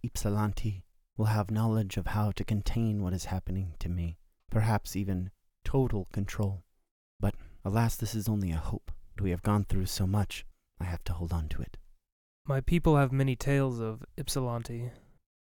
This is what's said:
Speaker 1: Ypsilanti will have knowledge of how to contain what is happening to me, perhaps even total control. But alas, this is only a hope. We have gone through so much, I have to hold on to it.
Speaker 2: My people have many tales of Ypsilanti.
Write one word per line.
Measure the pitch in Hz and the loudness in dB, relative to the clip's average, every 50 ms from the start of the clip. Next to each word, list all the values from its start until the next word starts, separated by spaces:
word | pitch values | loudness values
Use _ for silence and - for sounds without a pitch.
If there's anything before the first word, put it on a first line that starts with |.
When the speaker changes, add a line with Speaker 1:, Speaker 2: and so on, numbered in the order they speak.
| - | -8
Speaker 1:
Ypsilanti | 120 - - - 107 101 107 107 104 101 - - 110 101 95 - _ _ _ _ _ - | -6 -4 -2 0 0 2 2 2 0 0 0 -2 -2 -4 -6 -10 _ _ _ _ _ -2
will | - 110 | 0 2
have | 107 110 107 101 95 | 2 2 2 0 0
knowledge | 107 107 113 113 110 110 104 95 - | 0 2 2 2 2 2 0 -2 -2
of | 104 85 - | -2 -2 0
how | - 107 107 104 | 0 2 2 0
to | 98 - - | 0 -2 -2
contain | - 110 101 - - - 117 113 110 107 104 | 0 0 0 0 0 2 2 2 2 0 0
what | 98 90 92 | 0 0 -2
is | 90 - | -2 -4
happening | - 95 92 - - 92 95 95 87 80 - | -2 -4 -4 -2 -2 -2 -2 -4 -4 -6 -6
to | - 85 | -4 -4
me, | 87 87 85 82 82 - - _ _ _ _ - | -2 -2 -2 -4 -6 -10 -16 _ _ _ _ -2
perhaps | 107 110 107 117 110 101 - - - | 2 2 4 4 2 0 0 -4 -4
even | 101 101 95 95 92 92 95 - _ _ _ _ _ - | -4 -2 0 0 -2 -2 -6 -10 _ _ _ _ _ -2
total | - - 135 127 117 104 101 90 - | 0 2 2 2 2 0 -2 -4 -4
control. | - 101 95 - - - 107 95 98 90 - _ _ _ _ _ _ _ _ _ _ - | -4 -4 -4 -4 -2 -2 -2 -2 -2 -4 -10 _ _ _ _ _ _ _ _ _ _ -2
But | 101 101 - - - - - - - | 0 0 0 -2 -10 -16 -14 -8 -4
alas, | 101 98 113 117 117 - | 0 2 2 2 2 0
this | - 117 107 - | -2 -4 -4 -2
is | 110 98 104 | -2 0 0
only | 107 104 98 87 | 2 2 2 0
a | 80 | 0
hope. | 80 - - 113 - - - - - - - - - | -2 -2 -2 -4 -4 -6 -8 -10 -10 -12 -10 -6 -2
We | 98 92 | 0 0
have | 87 87 | 0 0
gone | - 107 104 104 101 | 2 2 4 4 2
through | - - 98 92 | 2 2 0 0
so | 95 - - 98 | 0 0 0 0
much, | 92 98 104 98 - - - - - - _ _ _ _ - | 2 2 2 0 0 -4 -10 -12 -14 -18 _ _ _ _ -8
I | - | -6
have | 90 85 85 - | -6 -6 -4 -4
to | - 90 | -4 -4
hold | 82 87 82 | -4 -2 -2
on | 87 82 78 78 | -2 -2 -2 -2
to | - - | -2 -2
it. | - - - - - - - _ _ _ _ _ _ _ _ _ - | -4 -6 -10 -16 -18 -20 -20 _ _ _ _ _ _ _ _ _ -4
Speaker 2:
My | - 139 135 | -2 -2 0
people | 127 - 170 175 - 165 156 | 4 4 4 6 6 6 6
have | 143 139 127 | 6 6 4
many | 131 135 135 135 127 | 4 2 2 2 0
tales | - - 139 143 139 135 131 120 117 | 0 0 2 2 4 2 2 0 -2
of | 113 110 110 113 - - - - | -4 -4 -6 -8 -10 -14 -10 -8
Ypsilanti. | 135 - - 139 127 123 120 117 117 - 117 117 120 120 - - - - - _ _ _ _ _ | -6 -4 -2 -2 -2 -2 -2 -4 -6 -6 -8 -8 -8 -8 -10 -12 -20 -20 -20 _ _ _ _ _